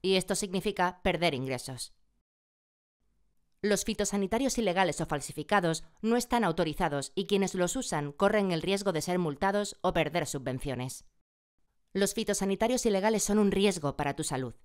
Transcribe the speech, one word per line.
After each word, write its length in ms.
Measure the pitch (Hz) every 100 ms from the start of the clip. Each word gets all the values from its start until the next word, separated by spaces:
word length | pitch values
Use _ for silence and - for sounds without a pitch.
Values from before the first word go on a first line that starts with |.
Y 160 | 185 190
esto 180 | 185
significa 640 | 190 202 190 208 196 180 185
perder 320 | 196 175 170
ingresos. 600 | 139 131 123 - 127 - _ _ _ _ _ _ _ _ _ _ _ _ _ _ _ _ _
Los 220 | 208 202
fitosanitarios 720 | - 214 202 202 190 226 269 -
ilegales 420 | 208 175 185 -
o 40 |
falsificados 800 | 156 147 - - 147 208 175 160 - _
no 160 | 214 240
están 260 | - 240
autorizados 720 | 196 165 160 147 170 143 -
y 100 | -
quienes 300 | 175 196 190
los 200 | 190 175 262
usan 340 | - 160 147
corren 400 | - 196 214 196
el 100 | 165
riesgo 300 | 170 196 202
de 100 | 151
ser 160 | 165 180
multados 600 | 165 139 196 202 202 -
o 120 | 180
perder 340 | 170 151 170 151
subvenciones. 800 | 143 127 127 147 120 127 - - _ _ _ _ _ _ _ _
Los 200 | 190 196
fitosanitarios 720 | - 214 202 196 190 226 254
ilegales 380 | 226 196 208 214
son 160 | - 208
un 120 | 202
riesgo 440 | 185 202 180 143
para 200 | - 147
tu 80 | 139
salud. 300 | 151 131 127 -